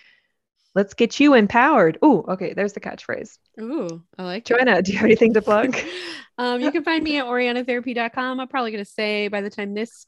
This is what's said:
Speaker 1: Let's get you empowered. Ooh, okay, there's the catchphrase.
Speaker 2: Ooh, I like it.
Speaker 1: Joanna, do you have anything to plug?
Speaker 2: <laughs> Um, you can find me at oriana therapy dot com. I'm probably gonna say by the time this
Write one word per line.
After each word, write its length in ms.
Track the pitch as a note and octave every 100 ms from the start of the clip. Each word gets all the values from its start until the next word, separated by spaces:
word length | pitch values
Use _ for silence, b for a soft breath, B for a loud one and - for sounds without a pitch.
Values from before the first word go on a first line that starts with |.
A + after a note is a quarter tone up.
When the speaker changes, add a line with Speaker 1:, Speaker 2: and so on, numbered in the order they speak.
| b b b _ _ _ _
Speaker 1:
Let's 200 | F#3+ G3
get 260 | - A3+ -
you 140 | C#4+
empowered. 640 | C4 G#3 A#3 C4+ C#4+ E3 D#3+
Ooh, 220 | D4+ G#3 D3+
okay, 260 | F#3+ F#3
there's 180 | - G3+
the 80 | G3+
catchphrase. 560 | - - - - A3 _ _ -
Speaker 2:
Ooh, 420 | A3 D4+ F3+ E3 - -
I 40 |
like 280 | F#3 F#3 -
it. 40 |
Speaker 1:
Joanna, 260 | A#3+ B3+ F#3
do 100 | F#3+
you 60 | G3
have 80 |
anything 300 | A3+ A3+ A3+
to 80 | G#3+
plug? 320 | G#3+ G#3 C4 -
Speaker 2:
<laughs> 40 | B F4+ B B B -
Um, 240 | B3 B3
you 100 | B3+
can 100 | D#4+
find 220 | D4+ E4
me 140 | D#4 D4
at 80 | B3
oriana 360 | B3 B3 A#3+
therapy 300 | B3 B3 B3
dot 220 | A#3+ A#3
com. 260 | C4 B3+ C4
I'm 80 | C4
probably 220 | C#4 A#3
gonna 140 | A3 G3+
say 420 | - G#3+ G#3 G#3
by 140 | G#3
the 80 | G3+
time 240 | G#3 G3+
this 320 | G3+ A#3 -